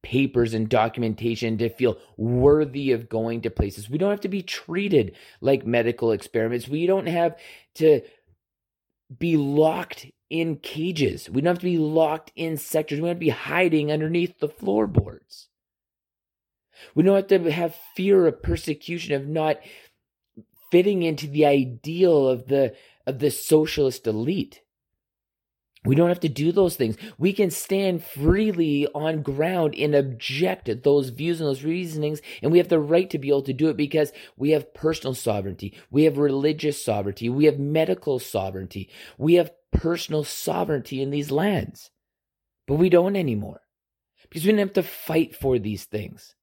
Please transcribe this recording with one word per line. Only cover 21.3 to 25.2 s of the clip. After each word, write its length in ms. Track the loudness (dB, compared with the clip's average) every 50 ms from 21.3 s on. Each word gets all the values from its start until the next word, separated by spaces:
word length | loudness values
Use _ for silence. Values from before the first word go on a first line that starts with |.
| 2 4 4
ideal 840 | 6 6 4 2 0 -6 -12 -10 -8 0 2 4 4 6 4 4
of 200 | 2 0 -2 -2
the, 280 | -2 0 2 2 0 -2 -10 _ _ _ _ _
of 140 | -8 -6 -2
the 120 | -2 -2
socialist 720 | -2 -4 0 4 4 4 4 2 0 0 -2 -2 -2 -4 _
elite. 560 | -4 -4 -2 -2 -2 -2 -4 -6 -8 -10 -20 _ _ _ _ _ _ _ _ _ _ _ _